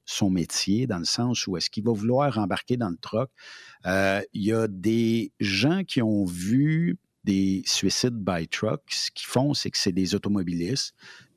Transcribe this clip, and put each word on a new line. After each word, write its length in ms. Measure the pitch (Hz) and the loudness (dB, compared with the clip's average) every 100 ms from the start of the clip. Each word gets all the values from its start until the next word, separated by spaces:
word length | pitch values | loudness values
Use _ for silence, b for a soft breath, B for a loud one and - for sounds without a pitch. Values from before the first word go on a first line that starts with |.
| - | -10
son 200 | - 101 | 0 2
métier, 580 | 92 78 - - 104 127 | 2 0 -2 0 0 0
dans 120 | 92 | -2
le 60 | 80 | -2
sens 420 | - 120 117 - | 0 0 -2 -2
où 100 | 87 | -4
est-ce 120 | - | -4
qu'il 140 | - | -2
va 80 | 110 | -2
vouloir 460 | 110 110 127 143 110 | 0 2 2 2 0
embarquer 400 | 98 101 - 123 | -2 -2 -2 -2
dans 120 | 107 | -2
le 60 | 85 | -4
truck. 340 | - 107 131 B B B B B 90 | -4 -2 -4 B B B B B -2
Euh, 360 | 95 98 98 101 | 2 4 2 -2
il 120 | - | -2
y 100 | 101 | 0
a 140 | 113 110 | 2 0
des 640 | 95 98 113 113 113 104 - | 0 0 2 4 2 -2 -4
gens 420 | 104 98 131 185 | -2 2 2 2
qui 180 | 180 - | 0 0
ont 220 | 113 104 | 2 2
vu 720 | 95 90 92 127 147 160 170 180 _ _ - | 0 -2 0 2 4 2 0 -2 _ _ 0
des 360 | 98 95 95 - | 2 2 0 0
suicides 500 | - 98 - 127 117 | 0 0 0 0 0
by 320 | 95 87 80 | -2 -2 -4
truck. 340 | - 107 - - | -2 -2 -2 -4
Ce 220 | - - | -6 -6
qu'ils 160 | - - | -8 -4
font, 260 | - 143 | 0 0
c'est 160 | 139 - | 0 -4
que 80 | - | -2
c'est 140 | 104 | 0
des 240 | 90 92 101 | 0 0 0
automobilistes. 800 | - 101 87 87 87 135 - B B B B | 0 0 0 -2 -2 -2 -6 B B B B